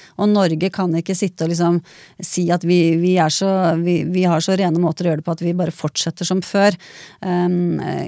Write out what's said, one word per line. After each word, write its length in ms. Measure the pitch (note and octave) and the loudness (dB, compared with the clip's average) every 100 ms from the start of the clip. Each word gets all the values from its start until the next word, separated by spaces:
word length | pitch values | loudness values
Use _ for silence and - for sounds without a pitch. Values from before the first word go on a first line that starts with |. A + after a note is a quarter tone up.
| - - | -16 -2
og 140 | G#3 | 2
Norge 380 | G#3 F3+ D#3+ F3+ | 4 2 2 -2
kan 220 | F3+ F3+ E3 | -2 -2 -2
ikke 200 | E3+ F#3 | -2 -2
sitte 260 | F#3+ - | -2 -2
og 80 | A3+ | -2
liksom 300 | F3 E3+ F3 - - - - | 0 2 0 -2 -20 -20 -12
si 220 | - - F3 F3 | -6 -2 0 0
at 80 | |
vi, 320 | E3 F3+ E3 E3 | 2 2 4 2
vi 160 | F3 F#3 | 2 2
er 140 | D#3 | 2
så, 160 | - G3 F#3+ F3+ E3 | 0 0 2 0 0
vi, 140 | E3+ F3 D#3 | 0 0 0
vi 160 | F3+ | 0
har 160 | F3+ E3 | 2 0
så 160 | E3+ F#3+ | 0 0
rene 240 | F#3 E3 | 0 0
måter 240 | F3 D#3 | 0 0
å 60 | F3+ | -2
gjøre 80 | D#3 | -2
det 60 | D#3 | -4
på 60 | E3 | -4
at 60 | |
vi 80 | E3+ F3 | -2 -2
bare 160 | E3+ - | -4 -4
fortsetter 520 | D3+ - - - F3 | -6 -4 -6 -6 -4
som 120 | F#3 | -4
før. 360 | - G3+ G3+ F#3+ - - - - | -2 2 2 2 -8 -20 -20 -10
Ehm, 600 | G3 F3+ F3 F3 F3 D#3 | -4 -2 0 0 0 -2
eh, 200 | C#3 - | -4 -6